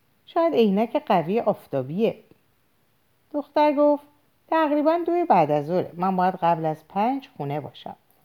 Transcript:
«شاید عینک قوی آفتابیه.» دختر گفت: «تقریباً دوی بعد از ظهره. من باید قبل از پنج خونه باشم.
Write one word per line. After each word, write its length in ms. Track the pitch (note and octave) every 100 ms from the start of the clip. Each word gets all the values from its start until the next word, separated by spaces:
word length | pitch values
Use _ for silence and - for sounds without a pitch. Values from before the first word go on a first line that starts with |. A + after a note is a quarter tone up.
| _ _ _
«شاید 280 | F4 E4
عینک 500 | C4+ A3 F#3+ A#3 D4 -
قوی 340 | F#3+ D#3 A3
آفتابیه.» 760 | A3 - - C#3 C3 F3 G#3+ - _ _ _ _ _ _ _ _ _ _ _
دختر 400 | D4 - D#4 D4+
گفت: 300 | C#4+ D4 C#4+ - _ _ _ -
«تقریباً 500 | D#4+ D#4 D4 D4 E4+ E4+
دوی 200 | F4 E4+
بعد 260 | G3 D3
از 140 | D3 C#3+
ظهره. 260 | F3+ C3
من 220 | E3+ F#3 F#3
باید 200 | F3+ F3+
قبل 300 | E3+ E3 D#3+
از 220 | D#3 -
پنج 420 | G3 A3+ C4+ - -
خونه 220 | C#3+ D3
باشم. 360 | C3 - - - _ _